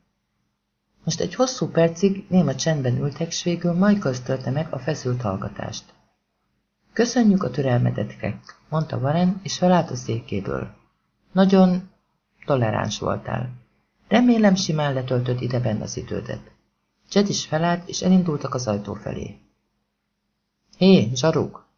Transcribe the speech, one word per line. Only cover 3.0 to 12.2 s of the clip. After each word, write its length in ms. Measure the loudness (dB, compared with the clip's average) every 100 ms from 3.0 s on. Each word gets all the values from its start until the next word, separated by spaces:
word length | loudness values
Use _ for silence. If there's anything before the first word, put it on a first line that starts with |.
| -4 -4 -8
s 120 | -4
végül 300 | -4 -2 -2
Michaels 480 | 2 2 2 0 -4
törte 300 | -4 -4 -2
meg 160 | -4 -4
a 80 | -6
feszült 440 | -4 -4 -4 -2
hallgatást. 600 | -2 -4 -6 -8 -10 -10 -16 _ _ _ _ _ _ _ _ _ _
„Köszönjük 500 | -2 0 4 4 4
a 80 | 0
türelmedet, 680 | -2 0 2 2 -2 -6 -6
Craig”, 240 | -8 -8 -14 -20 _
mondta 280 | -4 -4 -4
Warren, 440 | -2 2 2 0
és 160 | -6 0
felállt 320 | 4 4 2
a 60 | -6
székéből. 760 | -6 -6 -4 -6 -4 -6 -6 -12 _ _ _ _ _
„Nagyon 580 | 2 6 6 6 4 -4 _ _ _